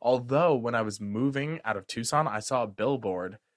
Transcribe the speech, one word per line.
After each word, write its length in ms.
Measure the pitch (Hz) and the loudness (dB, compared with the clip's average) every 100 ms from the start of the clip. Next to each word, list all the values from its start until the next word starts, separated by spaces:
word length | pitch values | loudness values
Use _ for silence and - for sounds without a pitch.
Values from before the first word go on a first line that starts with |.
Although, 540 | 120 127 123 139 170 | 2 2 2 4 4
when 200 | 131 117 | 4 2
I 80 | 117 | 0
was 180 | 107 101 | 0 -4
moving 600 | 101 107 139 139 147 165 | -4 0 0 0 -4 -4
out 120 | 110 101 | -4 -4
of 100 | - | -4
Tucson, 400 | 117 113 147 151 | -6 0 2 2
I 120 | 107 | -2
saw 240 | - 131 | -2 -2
a 40 | 110 | -2
billboard 720 | 98 117 135 107 90 92 101 _ | 0 0 0 -2 -2 -6 -10 _